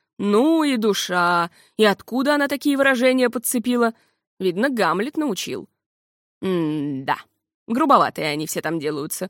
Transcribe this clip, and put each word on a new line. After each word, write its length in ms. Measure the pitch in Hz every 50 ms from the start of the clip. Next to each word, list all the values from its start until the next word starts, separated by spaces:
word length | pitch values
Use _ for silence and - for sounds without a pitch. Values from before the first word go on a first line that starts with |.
| _ _ _ -
Ну 460 | 196 202 202 214 262 320 330 320 302
и 140 | 285 262 226
душа! 720 | 208 220 196 - - - 180 180 175 175 175 175 170 170 - _ _ _ _
И 80 | - 214
откуда 520 | 208 190 - - - 220 254 262 285 294
она 120 | 285 285 277
такие 300 | 285 277 - 294 277 269
выражения 520 | 269 269 262 233 254 254 254 254 247 240
подцепила? 640 | 233 254 - - - 247 214 247 247 240 233 226 226 - _ _ _ _ _ _ _ _
Видно, 300 | 190 185 165 185 233 294
Гамлет 480 | 262 226 190 165 160 185 214 294 - 320
научил. 500 | 302 277 196 - - 143 131 98 76 - _ _ _ _ _ _ _ _ _ _ _ _ _ _
М-да, 760 | - 190 185 175 160 151 151 156 143 147 139 131 135 143 147 - - _ _ _ _ _ _ _ _ -
грубоватые 640 | 226 254 320 277 269 202 147 117 - - 156 156
они 180 | 147 151 156 160
все 140 | - 170
там 180 | - 156 165 165
делаются. 500 | 139 151 151 143 147 160 - - 185 185